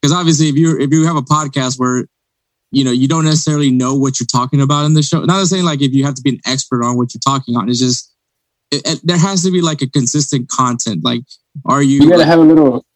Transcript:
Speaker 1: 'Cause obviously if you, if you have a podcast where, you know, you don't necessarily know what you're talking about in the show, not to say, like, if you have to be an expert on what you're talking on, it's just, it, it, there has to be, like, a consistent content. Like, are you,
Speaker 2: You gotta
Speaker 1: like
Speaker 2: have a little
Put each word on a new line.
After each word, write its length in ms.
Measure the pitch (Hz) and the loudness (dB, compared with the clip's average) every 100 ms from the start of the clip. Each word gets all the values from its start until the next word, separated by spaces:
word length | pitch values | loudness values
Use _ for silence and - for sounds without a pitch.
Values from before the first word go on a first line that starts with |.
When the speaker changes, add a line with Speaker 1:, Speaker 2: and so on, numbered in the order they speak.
Speaker 1:
'Cause 80 | 143 | 2
obviously 380 | 175 170 151 156 | 0 0 2 2
if 60 | 143 | 2
you, 240 | 165 151 | 2 2
if 120 | 139 | 0
you 140 | 156 160 | 2 2
have 100 | 160 | 0
a 60 | |
podcast 580 | 127 151 147 139 127 127 | 0 -2 -2 -4 -4 -2
where, 280 | 127 127 - _ _ _ _ _ _ | -2 -2 -6 _ _ _ _ _ _
you 120 | 139 131 | -2 0
know, 60 | |
you 160 | 123 139 | 0 0
don't 180 | 165 156 | 0 0
necessarily 440 | 156 - 147 143 | 0 0 0 0
know 260 | 127 127 139 | 0 0 0
what 240 | 135 131 | -2 -2
you're 80 | 120 | -4
talking 340 | 123 127 143 | -4 -2 0
about 240 | 135 147 151 | 2 0 2
in 80 | |
the 100 | 156 | 2
show, 220 | 147 165 - | 2 -2 0
not 140 | 190 | 0
to 60 | 185 | 0
say, 160 | 185 | 0
like, 200 | 175 147 | -2 0
if 100 | 139 | 0
you 140 | 135 139 | 0 -2
have 100 | 127 | -2
to 60 | |
be 80 | 135 | -4
an 100 | 120 - | -4 -6
expert 400 | 135 - 123 120 | -6 -4 -4 -2
on 100 | 123 | -2
what 180 | 120 | -4
you're 60 | 117 | -4
talking 380 | - 139 131 120 | -2 -2 -2 -4
on, 120 | 107 | -2
it's 100 | 123 | -2
just, 340 | 127 123 - _ _ _ _ _ _ | -2 -2 -8 _ _ _ _ _ _
it, 100 | 143 - | -6 -4
it, 140 | 160 | -4
there 140 | 165 175 | -2 0
has 260 | 190 196 | 0 0
to 80 | 180 | -2
be, 80 | 180 | 0
like, 220 | 165 151 | -2 -4
a 60 | 131 | -4
consistent 600 | 143 120 151 139 139 123 | -2 -2 -4 -4 -4 -6
content. 560 | - 127 117 - 95 | -4 -2 -2 -6 -4
Like, 200 | 120 120 123 - _ 147 131 | -4 -6 -8 -20 _ -14 -4
are 180 | 135 | 0
you, 200 | 143 139 | 2 4
Speaker 2:
You 60 | 147 | 6
gotta 100 | 175 | 6
Speaker 1:
like 80 | 151 | 4
Speaker 2:
have 120 | 165 | 6
a 40 | |
little 420 | 156 160 143 123 _ | 6 6 4 0 _